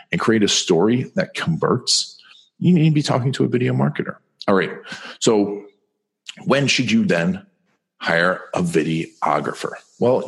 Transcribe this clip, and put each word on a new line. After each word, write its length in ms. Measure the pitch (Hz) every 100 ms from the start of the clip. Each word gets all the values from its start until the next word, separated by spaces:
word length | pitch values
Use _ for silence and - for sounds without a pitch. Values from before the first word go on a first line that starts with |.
| -
and 80 | 87
create 220 | - 110
a 40 | 101
story 640 | - - 85 104 123 - 95
that 180 | -
converts, 840 | - - - - 127 - - - - - - _ -
you 140 | 165
need 140 | 180 156
to 80 | 151
be 60 |
talking 320 | 143 123 131
to 100 | 127
a 60 | 131
video 240 | 123 127
marketer. 420 | 127 139 - - - _ - -
All 80 | 98
right. 160 | 78 - - - - -
So 460 | - 107 101 101 - _ _ _ _ _ - - -
when 220 | 135 135
should 220 | - 117
you 140 | 113
then 420 | 98 87 85 90 - _ _ _ _ -
hire 460 | - 82 87 92 -
a 80 | -
videographer? 1120 | 87 80 76 80 78 - - 73 67 - - - _ -
Well, 240 | 120 127